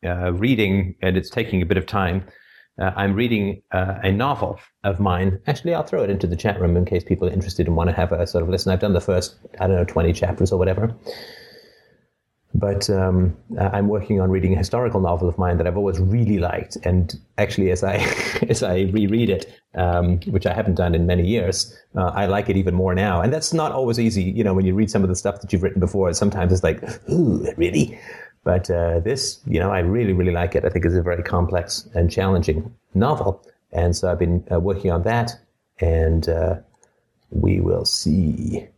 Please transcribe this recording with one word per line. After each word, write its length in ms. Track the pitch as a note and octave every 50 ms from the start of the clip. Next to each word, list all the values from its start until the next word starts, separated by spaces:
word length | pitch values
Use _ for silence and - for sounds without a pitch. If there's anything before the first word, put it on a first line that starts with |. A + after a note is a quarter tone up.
| -
uh, 280 | F2 F2 F2 F2+ F2+ F2
reading, 600 | F2 G2 B2 C3+ G#2+ G#2+ F#2+ F#2+ G2 F#2+ F2+ F2+ _
and 160 | - F#2 F2+ F#2
it's 120 | F2+ -
taking 320 | - - A2+ - - F#2
a 40 | F2+
bit 120 | E2+ G#2 G2
of 80 | F2+
time. 400 | - - G#2 F#2+ F2+ F2+ F#2+ F#2 - - - _ _ - - - _ _ -
Uh, 120 | - F#2+ F#2
I'm 200 | - G2+ G2 G2
reading, 460 | G2 A#2+ A#2+ A#2 G#2+ G2+ G2 G2 F#2 _ _
uh, 240 | - F#2 F#2 F#2+ F#2+ F#2+ -
a 80 | F#2+
novel 480 | G2 G2+ A#2+ C#3 C#3+ A#2+ G#2+ - - - - _ _ _ _
of 160 | G2+ G2 F2
mine. 400 | G2+ G2 F2+ F2 F#2+ G2 F#2 G2 - -
Actually, 260 | D3 - - E3+ E3+
I'll 100 | D#3+ D3+
throw 200 | - - F3 B2
it 60 | G2
into 160 | G2+ - - F3+
the 80 | F2
chat 240 | E2+ - G#2+ G2 F2
room 160 | F2+ E2+ E2+ F2
in 80 | F2+
case 180 | F2 - F2+ F2+
people 240 | - F#2+ D#2+ - F2+
are 40 |
interested 360 | F#2+ G2 F2 F2+ - - F2+ D#2+
and 80 | E2
wanna 180 | D#2+ E2 F2+ E2+
have 180 | - F2 E2+
a 160 | E2+ E2 F2 E2+
sort 160 | - F2+ E2
of 60 | E2
listen. 220 | F2+ F#2 - F#2+
I've 80 | F#2+ F#2
done 140 | - G#2 G2
the 80 | F2
first, 340 | - - G2 F2+ F2+ - - _ _ - _ -
I 80 | F#2+ F#2+
don't 80 | G2
know, 80 | F2+ F2
twenty 280 | F2 - E2+ E2+ E2+ E2+
chapters 380 | - - F#2 F2 - F#2 F2+
or 80 | - F#2
whatever. 340 | F2+ F#2 F#2 F#2 G#2 A#2 A#2 - - - - - - - - - - - - - - - _ _ _ _ _ _ _ _ _ _ _ _ _ _ _ _ -
But, 360 | - - G2+ G2+ G2 - -
um, 460 | G#2 F#2+ F#2+ F#2 F2+ F#2 F#2 F2+ E2+ - - - - -
uh, 100 | G#2 G2 G2
I'm 140 | G2+ G2+ G2+
working 340 | G#2 G#2 F#2 - G#2+ G2
on 100 | F#2+ F#2
reading 220 | F#2+ F#2+ F#2 F#2 F#2+
a 40 | F2+
historical 420 | F2+ - - A#2+ B2 A#2 A#2 G2
novel 260 | F#2+ F2 F2 F2+ F2+ F2+
of 100 | E2+ -
mine 200 | F#2 F2+ F2+ E2+
that 100 | E2 F2
I've 100 | E2+ G2
always 220 | G2+ G2 F#2 F#2
really 400 | F#2 F#2 G2+ A#2 A#2 G2+ G#2 F#2+
liked. 380 | E2+ F2 - - - - - - -
And 300 | F2+ F2+ F#2 F2 F2 - - - _ _ -
actually, 340 | G#2 G2 - - F#2+ F#2+
as 120 | F#2 F#2 -
I, 120 | F#2+ F#2+
<laughs> 540 | F#2+ F#2 - - - - - - - - -
as 140 | B2+ A#2 -
I 200 | G2 F2+ F#2 F#2+ F#2+ F#2+
reread 360 | G#2+ G#2+ G2 G#2 A#2 A#2+ G2+
it, 220 | F#2+ F2 - - - - _ _ _
um, 440 | - F2+ F2 F2 F2 F2 F2 F2+ F2
which 240 | - - A#2 F#2+ - F#2+
I 60 | F2
haven't 220 | G2+ A2 - F2+
done 200 | F2 F2+ F2 E2+
in 100 | E2 E2+
many 220 | E2+ F2+ F2+ E2+ F2
years, 480 | A2 A#2 F#2 F2 F#2+ - - - - - _ _ _
uh, 160 | - F#2 F2 -
I 100 | - G2+
like 240 | F#2 G2 G2+ G#2 -
it 80 | G2+ G2
even 160 | F#2+ F#2 F2
more 220 | F2+ F#2 F#2+ F2+
now. 260 | F2+ G2 G#2 F2+ E2+
And 120 | E2+ A2+ C3+
that's 200 | D#3 D#3 - -
not 200 | E3 D#3 D3 -
always 260 | C3 C3 A#2+ A2+ A#2+
easy, 240 | A#2 A2+ G2 G2 F2+
you 200 | F#2 F#2 G#2+ A2+
know, 100 | G2+ F#2+
when 120 | F#2+ F#2+
you 80 | F#2 F#2
read 160 | G2 A2 G2
some 140 | - G#2+ G2
of 60 | F#2
the 60 | F#2
stuff 260 | - - G2+ G2+ -
that 100 | - G2
you've 100 | - F#2
written 180 | F2+ F2+ - G2
before, 320 | F2+ F2 - G2+ F#2+ F2+ E2
sometimes 380 | - - G2+ - G2+ F#2+ F2+ F#2
it's 100 | F2+ -
like, 180 | E2 D#2+ - - - - - - -
"Ooh, 360 | - E3+ E3+ B2+ F2+ D2+ - - - -
really?" 420 | E3 F2 - - D2 A2+ - - - - - - - - _ _ _
But, 260 | E2+ F2 F#2 F2+ -
uh, 300 | F#2 E2+ E2+ E2+ E2 E2+
this, 380 | E2 G#2+ C3+ - - - - - _
you 140 | - - D#2+
know, 100 | F2+ G2
I 100 | G2+ F#2+
really, 340 | F2 E2+ G2 A#2 A#2+ G2+ F#2+
really 180 | F#2 F2+ F#2
like 240 | F2 E2+ F2 E2+ -
it. 80 | - -
I 60 | -
think 160 | - F2+ F2
it's 100 | E2+ F2
a 80 | F#2 E2
very 180 | F2+ F2 F2
complex 640 | F2 - - F2+ F2 E2+ - F2 E2+ - - - - - -
and 160 | F2 F2 E2+
challenging 640 | - - F#2+ F#2+ F#2+ F2+ - - D#2 D#2 D#2+ - - _ _ _ _
novel. 500 | F#2 G#2+ C3+ D3+ - - G2 F#2 - _ - _ _ _ _ -
And 200 | E2+ F2 F2 F2
so 140 | - - F2+
I've 100 | F2 E2
been, 220 | F2+ E2+ E2+ F2 F2 -
uh, 100 | F2+ E2+
working 300 | E2+ G2 G2 - - F#2+
on 140 | E2+ E2+ E2+
that, 320 | A2 A#2 A#2+ A#2 A#2 - - _ _ _ _ _ _ _ _
and, 480 | - E2+ E2 E2 D#2+ D#2+ D#2+ E2 D#2 E2
uh, 260 | E2 E2 E2 E2+ F#2 - - _ _ _ _ _ _ _ _ _ _ _ _ _
we 300 | - - - - G1+ -
will 240 | - - G1+ - -
see 800 | - - - - - D2+ F#2 F2+ D#2 - - D2+ - - - - - _